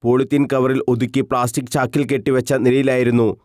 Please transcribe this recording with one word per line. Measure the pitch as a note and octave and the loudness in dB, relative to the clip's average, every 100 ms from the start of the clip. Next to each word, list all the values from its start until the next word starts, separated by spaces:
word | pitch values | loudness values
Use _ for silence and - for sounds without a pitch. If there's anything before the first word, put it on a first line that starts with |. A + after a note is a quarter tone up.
പോളിത്തീൻ | A#2 B2+ C3+ C#3+ C#3+ | 2 0 2 0 0
കവറിൽ | C3+ B2+ C3+ - | 0 0 0 0
ഒതുക്കി | A#2+ A#2+ C3+ | -2 -2 -2
പ്ലാസ്റ്റിക് | C3 B2+ B2 - B2 | -2 -2 -2 -4 -4
ചാക്കിൽ | D3+ B2+ C#3+ C3 | -4 -2 -2 -2
കെട്ടിവെച്ച | C3+ - C3 A#2+ | -2 0 -2 0
നിലയിലായിരുന്നു | C3+ B2 C3 C3+ B2+ B2 A#2+ A2 - | 0 2 2 2 0 2 2 2 -2